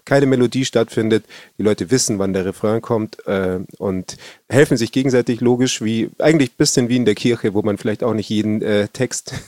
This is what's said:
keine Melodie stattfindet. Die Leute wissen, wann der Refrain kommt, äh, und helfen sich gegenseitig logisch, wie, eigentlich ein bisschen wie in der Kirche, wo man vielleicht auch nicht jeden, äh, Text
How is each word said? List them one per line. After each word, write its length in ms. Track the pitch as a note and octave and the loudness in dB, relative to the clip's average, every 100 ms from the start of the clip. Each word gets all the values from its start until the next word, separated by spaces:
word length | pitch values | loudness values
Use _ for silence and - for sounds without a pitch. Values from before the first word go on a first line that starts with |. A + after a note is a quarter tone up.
keine 220 | - C#3 C#3 | 0 2 4
Melodie 380 | B2+ A#2+ B2+ | 4 2 0
stattfindet. 600 | C3 A#2 A#2 - A2 A2 - - - - | -2 0 0 0 0 0 -2 -20 -20 -2
Die 60 | |
Leute 260 | G2+ G#2 F2 | 0 0 0
wissen, 300 | - - G2+ | 0 0 -2
wann 140 | G2 | -2
der 100 | F#2+ | -2
Refrain 360 | F#2 - G#2+ A2+ | -4 -4 -2 -2
kommt, 460 | - A2+ G#2+ - - | -2 -4 -4 -10 -4
äh, 320 | G2 F#2 F#2 - - | -2 -2 -4 -8 -8
und 380 | G2 F#2 - - - - - | -6 -6 -8 -14 -18 -20 0
helfen 280 | B2 C#3 B2+ | 2 4 2
sich 160 | A2+ | 0
gegenseitig 480 | C3 C3+ B2 A#2+ A2+ | -2 2 2 0 0
logisch, 420 | B2 B2 B2+ - | 2 2 0 0
wie, 260 | A2 A2+ - - | -2 -2 -4 0
eigentlich 300 | D3+ D#3+ B2+ | 2 2 0
ein 60 | - | 0
bisschen 300 | D3 - A#2+ | 0 2 0
wie 80 | B2 | 2
in 80 | |
der 120 | G#2+ G#2 | 2 2
Kirche, 360 | A#2+ A#2 A2 | 0 0 0
wo 80 | G2 | 0
man 160 | G#2 G2+ | 0 -2
vielleicht 260 | A#2 G#2 | -4 -2
auch 100 | A#2+ | -2
nicht 140 | G#2+ - | -2 -2
jeden, 340 | G#2+ G#2+ G#2+ | -2 0 -2
äh, 240 | G#2+ G#2 G#2 | 0 0 0
Text 400 | - B2 - - - | -2 -4 -4 -10 -14